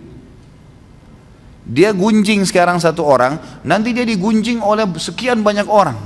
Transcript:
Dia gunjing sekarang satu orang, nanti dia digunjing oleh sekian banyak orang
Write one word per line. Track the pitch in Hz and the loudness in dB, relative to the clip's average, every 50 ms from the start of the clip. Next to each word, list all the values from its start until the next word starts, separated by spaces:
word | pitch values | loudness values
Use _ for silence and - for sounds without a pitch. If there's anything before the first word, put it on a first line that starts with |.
| - - - - - - - - - - - - - - - - - - - - - - - - - - - - - - - - - | -20 -20 -20 -20 -20 -20 -20 -20 -20 -20 -20 -20 -20 -20 -20 -20 -20 -20 -20 -20 -20 -20 -20 -20 -20 -20 -20 -20 -20 -20 -20 -20 -14
Dia | - 113 131 185 220 | -8 2 2 2 4
gunjing | 214 180 185 226 214 214 202 202 220 202 190 | 4 2 0 2 2 2 2 2 2 0 0
sekarang | - - 185 175 175 170 160 | 0 2 2 2 2 0 0
satu | 160 165 156 170 | 0 0 0 0
orang, | 160 147 135 123 123 131 151 156 - - - - - | 2 2 4 4 4 0 0 -4 -10 -16 -20 -14 -4
nanti | 127 170 208 220 247 | -2 -2 0 0 -2
dia | 226 240 247 | -2 -2 -2
digunjing | 226 226 180 175 220 220 220 196 226 240 233 | -2 -2 -2 0 0 0 0 0 -2 -4 -4
oleh | 202 202 214 214 220 196 170 165 | -2 -2 0 0 0 -2 -4 -6
sekian | - - 165 - 226 254 247 220 | -10 -10 -10 -8 -4 -2 -2 0
banyak | 208 208 208 208 202 | 0 0 0 0 -2
orang | 175 214 208 185 151 117 104 101 | 0 2 2 2 2 0 -6 -10